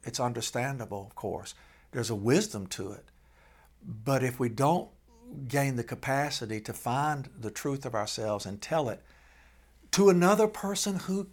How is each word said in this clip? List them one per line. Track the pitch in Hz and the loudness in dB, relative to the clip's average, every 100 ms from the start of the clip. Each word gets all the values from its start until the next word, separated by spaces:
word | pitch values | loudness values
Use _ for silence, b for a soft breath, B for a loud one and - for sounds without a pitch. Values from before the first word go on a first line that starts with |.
It's | - - | -10 -2
understandable, | 123 120 113 123 131 139 107 98 98 | -2 -2 -4 -4 -4 -4 -8 -8 -10
of | - | -8
course. | 104 82 95 - b b b | -6 -6 -10 -18 b b b
There's | - 113 | -6 -4
a | 110 | 0
wisdom | 104 151 214 - 92 | 4 4 4 -4 -8
to | - 98 | -8 -8
it. | 101 - b b b b b b _ | -10 -18 b b b b b b _
But | - 110 113 135 | -14 -8 0 2
if | 127 120 | 2 0
we | 120 | -2
don't | 110 139 175 - - _ - - 190 131 | 2 2 2 -2 -16 _ -20 -18 -12 -2
gain | 143 139 127 | 0 2 0
the | |
capacity | 117 120 - 135 143 139 110 110 | -4 -6 -2 0 0 -2 -4 -6
to | 107 | -6
find | 107 - 127 147 143 131 - | -6 -2 0 0 -2 -6 -8
the | 110 | -8
truth | - 147 139 139 | -4 -4 -4 -2
of | 113 | -2
ourselves | 104 - 110 104 98 | -2 -2 -2 -2 -4
and | 101 | -8
tell | - 160 131 | -2 0 0
it | 101 b b b b b b b b - | -4 b b b b b b b b -2
to | - 202 | 6 8
another | 180 180 208 214 | 10 8 6 4
person | 214 196 196 208 190 | 2 -4 -2 -2 -2
who | - 190 196 | -2 -4 -4